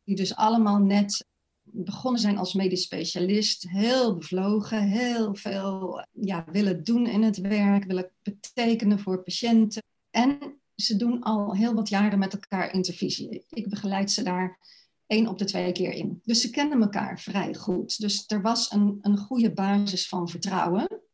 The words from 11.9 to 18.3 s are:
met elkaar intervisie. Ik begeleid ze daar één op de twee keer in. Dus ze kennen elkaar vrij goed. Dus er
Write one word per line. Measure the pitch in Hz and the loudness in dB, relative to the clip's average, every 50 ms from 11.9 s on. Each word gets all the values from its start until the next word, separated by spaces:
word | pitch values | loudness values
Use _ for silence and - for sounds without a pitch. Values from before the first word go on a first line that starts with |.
| 208 196 208 214 196 196 | 2 2 2 4 4 2
met | 190 190 - | 0 0 -2
elkaar | 196 - - - 185 175 - - | -8 -8 -6 -4 -4 -2 -2 0
intervisie. | 190 180 - 170 - 196 - - - 214 - - - - _ | -2 -2 -2 -4 -4 -4 -4 -4 -4 -8 -10 -12 -14 -14 _
Ik | - 233 196 196 | -10 -8 -8 -6
begeleid | 208 208 - 196 196 196 196 202 | -6 -6 -4 -2 -2 0 0 0
ze | - - - | -2 -2 -2
daar | 185 180 180 185 185 185 _ _ _ - _ _ _ _ _ _ | -2 0 0 -2 -4 -6 _ _ _ -20 _ _ _ _ _ _
één | - 220 220 226 | 0 2 2 2
op | 226 190 | 2 0
de | - 202 | -2 -4
twee | 190 - 180 180 180 | -4 -2 -2 -2 -2
keer | 175 - 180 175 - | -2 -2 -2 -4 -4
in. | - - - - 170 - | -4 -6 -6 -8 -6 -4
Dus | 220 233 226 | -2 0 0
ze | - 240 | 0 0
kennen | - 294 285 302 302 240 | 0 0 0 2 2 2
elkaar | 214 202 - - - - - - | 2 2 2 -2 -4 -4 -8 -10
vrij | - - - 202 165 - - | -8 -6 -4 -4 -2 -4 -6
goed. | - - - 180 175 - - - - | -6 -4 -4 -4 -4 -4 -6 -6 -4
Dus | 214 208 202 - - | -4 -4 -4 -4 -4
er | - | -4